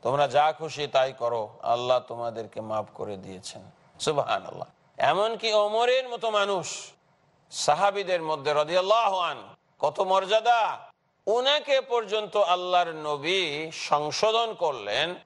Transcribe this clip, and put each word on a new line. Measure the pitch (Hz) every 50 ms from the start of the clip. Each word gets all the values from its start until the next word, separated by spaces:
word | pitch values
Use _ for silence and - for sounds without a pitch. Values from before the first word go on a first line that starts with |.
তোমরা | - 117 131 143 143 135
যা | 120 143 147 156 156 -
খুশি | 160 156 135 143 147
তাই | 139 - 135 131 135
করো, | 135 - 120 120 120 117 107 110 113 -
আল্লাহ | - - 120 120 123 123 127 123
তোমাদেরকে | 120 - 123 117 117 117 113 110 113 104 - -
মাফ | 110 110 110 110 107 - -
করে | - 101 104 101
দিয়েছেন। | 95 92 95 95 92 - - - 110 92 - _ _ _ _ _ -
সুবহানাল্লাহ। | - - 156 143 117 113 110 98 92 - - - - - _ _ _ _ _ -
এমনকি | - 135 156 185 208 226 226 202 220 226
ওমরের | 214 214 208 208 214 226 233 247 254 262 254 247
মতো | 233 233 - 226
মানুষ | 214 208 202 202 202 180 156 - - - - - - _ _ _ _ _ _ _ _ _ _ _
সাহাবীদের | - - - - 147 160 190 202 196 202 202 180 185 175
মধ্যে | 160 160 156 147 135 151
রাদিয়াল্লাহু | 147 151 151 147 175 185 185 190 214 233 233 208 190 185
আনহু, | 175 165 143 120 107 - - _ _ _ _ _
কত | - 147 147 -
মর্যাদা, | 196 185 190 190 190 185 208 220 220 233 240 233 214 180 139 117 - - _ _ _ _ _ _ _
উনাকে | - 214 240 254 269 294 302 285 294 277 269
পর্যন্ত | 254 - 240 240 220 196 202 214 214 196 -
আল্লাহর | 208 202 165 180 180 180 180 180 180 175 170
নবী | 160 156 151 151 147 143 139 160 185 196 180 156 143 147 160 160
সংশোধন | 160 - - - - 147 147 151 143 - - 220 220 226 233 226 220
করলেন | - 170 156 139 120 101 101 104 127 151 170 180 175 -